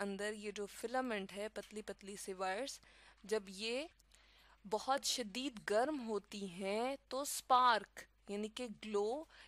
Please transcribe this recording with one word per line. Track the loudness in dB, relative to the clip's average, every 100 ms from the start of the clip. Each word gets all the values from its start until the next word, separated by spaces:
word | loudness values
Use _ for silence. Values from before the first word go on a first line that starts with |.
अंदर | -4 -2 -4
ये | -4 -6
जो | -6 -8
फिलामेंट | -6 -2 0 0 -2 -4
है, | -6 -6
पतली | -8 -10 -10
पतली | -10 -10 -10 -10
सी | -8
वायर्स, | -2 0 0 -4 -8 -16 -20 -20 -18
जब | -2 0 0
ये | -4 -2 -2 -4 -10 _ -20 -20 -20 -20 -20
बहुत | -2 0 2 2 2
शदीद | 0 -2 -4 -4 -4 2
गर्म | 4 4 2
होती | -2 -2 -4 -6 -8
हैं | -4 -2 0 0 -2 -6
तो | -4 -2
स्पार्क | -2 6 8 10 6 2 -12 -18 _ -6
यानी | -4 -4
कि | -4 -8 -8
ग्लो | -2 2 2 0 -4 -14